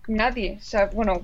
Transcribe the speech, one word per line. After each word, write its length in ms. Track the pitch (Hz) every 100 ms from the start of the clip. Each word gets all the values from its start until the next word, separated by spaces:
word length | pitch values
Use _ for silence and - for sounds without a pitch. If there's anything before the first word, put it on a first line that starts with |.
| -
nadie, 520 | 214 240 247 185 -
o 20 |
sea, 240 | - 214 202
bueno, 320 | 214 208 180